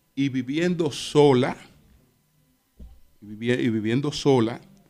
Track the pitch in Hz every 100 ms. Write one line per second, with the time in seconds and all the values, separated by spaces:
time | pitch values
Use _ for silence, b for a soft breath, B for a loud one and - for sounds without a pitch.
0 | _ - 139 131 127 151 180 170 156 -
1 | - 151 147 127 143 - - _ _ _
2 | _ _ _ _ _ _ _ - - -
3 | - _ 104 107 117 127 131 110 107 123
4 | 147 - 143 131 113 123 - _ _